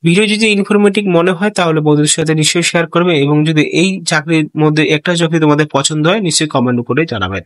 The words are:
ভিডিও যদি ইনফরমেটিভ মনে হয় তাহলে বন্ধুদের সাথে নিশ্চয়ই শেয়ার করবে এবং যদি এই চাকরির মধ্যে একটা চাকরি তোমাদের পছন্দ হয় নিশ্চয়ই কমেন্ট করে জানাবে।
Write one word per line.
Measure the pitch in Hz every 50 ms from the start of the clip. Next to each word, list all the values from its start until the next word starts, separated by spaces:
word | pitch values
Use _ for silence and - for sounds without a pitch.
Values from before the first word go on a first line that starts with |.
| -
ভিডিও | 165 170 190 220 208
যদি | 214 214 226 220 208
ইনফরমেটিভ | 202 196 - 214 202 208 202 196 220 208 196 175
মনে | 170 165 185 185 160
হয় | 202 214 202 -
তাহলে | 180 165 160 156 151
বন্ধুদের | 151 151 147 151 151 -
সাথে | - 160 156 156 156
নিশ্চয়ই | 156 143 - 175 170 -
শেয়ার | - 175 165 156 -
করবে | 170 175 180 170 143 139
এবং | 143 151 151 151 160
যদি | 160 151 147 - - -
এই | 190 190 190 190 170 -
চাকরির | 170 156 147 160 165 160 156 151 _ 156
মধ্যে | 151 156 156 156 156 - 156
একটা | 151 _ - 175 170
চাকরি | 170 160 160 165 156
তোমাদের | 151 147 147 156 147 -
পছন্দ | 139 135 - 156 151 151 160
হয় | 190 226 202
নিশ্চয়ই | 165 143 - 160 151 -
কমেন্ট | 139 120 127 123 120 120 -
করে | - 135 165 160
জানাবে। | 123 107 98 92 98 95 -